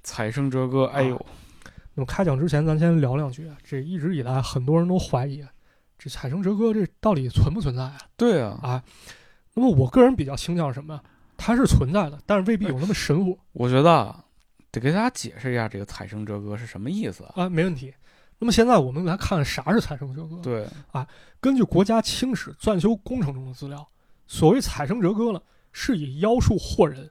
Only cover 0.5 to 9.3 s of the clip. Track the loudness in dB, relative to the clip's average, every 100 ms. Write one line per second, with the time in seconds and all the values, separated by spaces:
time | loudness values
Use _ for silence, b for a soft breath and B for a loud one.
0.5 | -2 0 0 0 2 0 -2 -10 B B
1.5 | B B B B -8 -6 -2 0 0 0
2.5 | 0 2 2 4 4 2 0 -4 -8 -16
3.5 | -20 -10 -8 -6 -4 -4 -4 -2 -2 -2
4.5 | -2 0 2 2 0 0 -2 -2 -8 -14
5.5 | -20 _ _ _ _ -14 -10 -6 -2 -2
6.5 | 2 2 2 -2 _ 0 2 0 2 2
7.5 | 2 -4 -4 -8 -12 -20 0 2 4 0
8.5 | -6 -6 -6 B B B B B